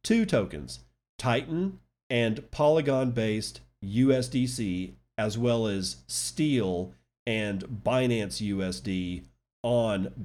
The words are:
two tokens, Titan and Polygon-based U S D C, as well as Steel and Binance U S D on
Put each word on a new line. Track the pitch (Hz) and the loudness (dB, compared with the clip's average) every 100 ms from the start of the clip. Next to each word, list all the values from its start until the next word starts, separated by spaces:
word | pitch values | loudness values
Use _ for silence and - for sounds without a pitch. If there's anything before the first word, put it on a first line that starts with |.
two | - 226 220 | 2 2 4
tokens, | 127 98 76 65 - - _ _ - | 0 0 -6 -12 -14 -20 _ _ -6
Titan | 127 120 160 165 190 185 _ _ - | 0 0 0 -2 -2 -4 _ _ -2
and | 120 117 110 - | 2 2 0 -6
Polygon-based | - 151 160 143 131 131 120 110 107 - - - - | 2 4 4 4 2 2 0 0 0 -4 -10 -20 -14
U | 98 107 131 | -2 4 6
S | 131 123 | 4 2
D | 131 123 | 0 0
C, | 123 104 90 92 - _ - | -2 -2 -4 -6 -12 _ -4
as | 107 110 | -2 2
well | 120 117 110 | 2 2 2
as | 98 92 - - | 0 -4 -8 -8
Steel | - - - 151 131 95 90 92 - _ _ - | -6 -4 -2 2 2 2 -2 -4 -10 _ _ -4
and | 110 107 98 - 110 | -2 -2 -4 -6 -6
Binance | 110 127 127 117 101 - | 0 2 2 0 -2 -4
U | 104 98 | -2 -2
S | 95 90 | -2 -4
D | 104 92 90 90 - _ _ _ | -4 -4 -4 -6 -10 _ _ _
on | 117 120 113 98 95 - | 0 2 2 0 -4 -6